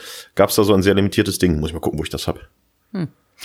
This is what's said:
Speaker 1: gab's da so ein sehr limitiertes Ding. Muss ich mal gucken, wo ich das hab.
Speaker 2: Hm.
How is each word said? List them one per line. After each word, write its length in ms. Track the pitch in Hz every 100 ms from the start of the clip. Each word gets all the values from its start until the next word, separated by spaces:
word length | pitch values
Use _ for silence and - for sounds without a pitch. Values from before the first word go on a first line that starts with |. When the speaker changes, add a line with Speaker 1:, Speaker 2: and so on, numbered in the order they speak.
| - - - -
Speaker 1:
gab's 200 | 98 -
da 80 |
so 100 | 104
ein 80 | 98
sehr 140 | 95 98
limitiertes 440 | 98 - 98 -
Ding. 200 | 90 78
Muss 100 | 80
ich 40 |
mal 60 | 82
gucken, 180 | - 76
wo 40 |
ich 60 | 76
das 180 | 71 -
hab. 120 | - - _ _ _ _
Speaker 2:
Hm. 140 | 196 156 _ _ _